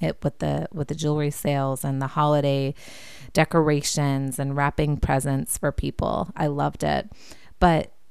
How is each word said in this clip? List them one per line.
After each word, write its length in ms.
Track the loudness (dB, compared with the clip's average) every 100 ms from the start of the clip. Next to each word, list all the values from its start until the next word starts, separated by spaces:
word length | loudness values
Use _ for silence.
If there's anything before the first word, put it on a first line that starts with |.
it, 200 | -4 -2
with 160 | -4 -2
the, 280 | -2 -2 -4
with 180 | -6 -6
the 60 |
jewelry 360 | -2 0 0 0
sales 520 | -2 -2 0 0 -2
and 200 | -2 -2
the 60 | -2
holiday 680 | 2 4 4 4 2 0 -4 -14 -18 -18 -16 -2
decorations 1080 | 2 4 4 4 2 0 0 2 2 -2 -2
and 160 | -2
wrapping 440 | 0 0 2 0 2
presents 580 | 2 2 2 0 -2 -2
for 160 | -2
people. 580 | 0 -2 -2 0 0 -2 0
I 120 | 0
loved 360 | 2 -2 0
it. 260 | 0 0 -4 -12 -16 -18 -18 4
But, 360 | 6 6 2 -8 -18